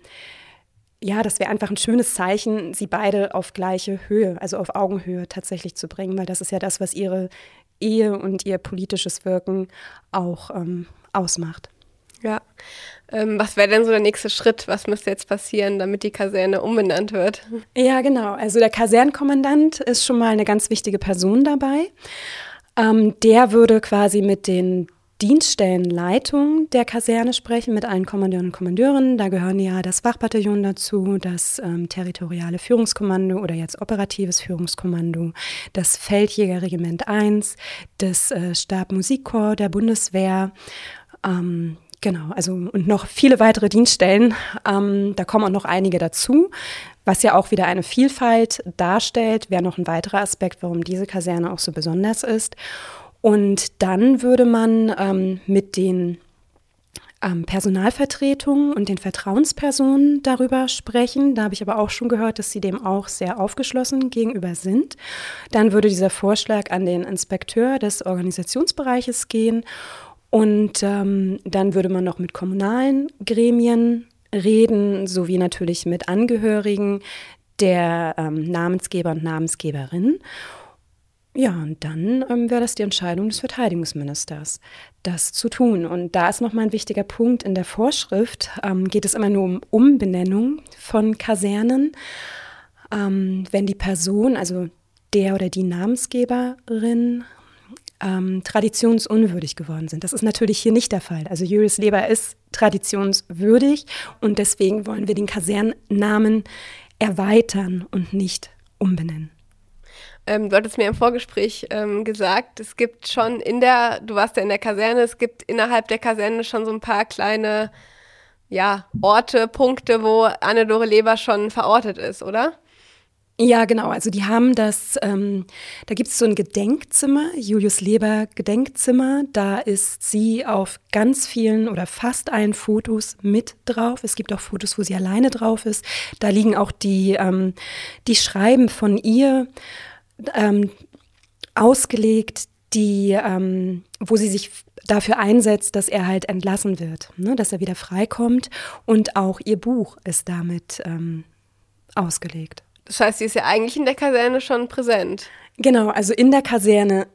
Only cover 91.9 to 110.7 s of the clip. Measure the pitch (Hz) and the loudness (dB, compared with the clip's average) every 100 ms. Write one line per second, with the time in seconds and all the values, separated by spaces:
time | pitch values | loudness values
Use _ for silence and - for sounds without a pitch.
91.9 | 302 - - - - - - - _ - | -2 -18 -16 -16 -16 -18 -20 -20 _ -8
92.9 | 208 196 196 190 190 185 196 196 196 190 | -4 0 0 0 -2 -2 -2 -2 -2 -2
93.9 | 185 175 202 247 247 175 180 170 _ _ | -2 0 2 2 0 -2 -4 -6 _ _
94.9 | _ - 208 190 196 185 190 185 175 196 | _ -4 0 0 0 -2 -2 -2 -2 -2
95.9 | 247 - 247 247 247 247 254 - 220 233 | -2 -4 -2 0 -2 -4 -8 -8 -4 -2
96.9 | 233 240 240 240 - _ _ _ 240 - | 0 0 -2 -8 -20 _ _ _ -20 -20
97.9 | - 190 190 185 185 - 214 208 - 233 | -10 -4 -2 -2 -4 -2 0 0 2 2
98.9 | 226 - 214 220 175 156 - 156 160 160 | 2 2 2 2 0 -8 -10 -10 -8 -8
99.9 | 160 180 226 220 202 220 214 226 226 - | -8 -6 -2 -2 0 0 0 2 2 2
100.9 | 190 - 165 151 165 180 208 214 - 208 | -4 -4 -8 -6 -6 0 2 2 2 2
101.9 | 196 - 220 - - _ - 214 196 - | 2 0 -2 -2 -14 _ 2 2 2 -4
102.9 | 202 196 190 - 170 202 233 277 294 - | -2 0 -2 -4 -2 4 6 6 2 -2
103.9 | - - - 220 208 202 - 190 214 208 | -14 -14 -4 -2 0 0 2 0 0 -4
104.9 | 214 202 202 202 214 170 202 220 - - | -6 -2 -2 -2 -4 -2 0 0 -2 -2
105.9 | 202 208 214 214 220 - - - - - | 0 2 4 4 2 -2 -14 -20 -20 -14
106.9 | - 214 185 196 220 233 196 185 180 190 | -4 -4 -2 4 4 4 0 -2 -4 -4
107.9 | 190 175 196 185 - - _ _ - 190 | -6 -4 -2 -2 -4 -12 _ _ -4 0
108.9 | 175 165 156 156 _ _ _ _ - - | 0 -2 -8 -12 _ _ _ _ -20 -20
109.9 | - - - - 214 208 190 220 | -20 -20 -14 -4 -2 2 2 0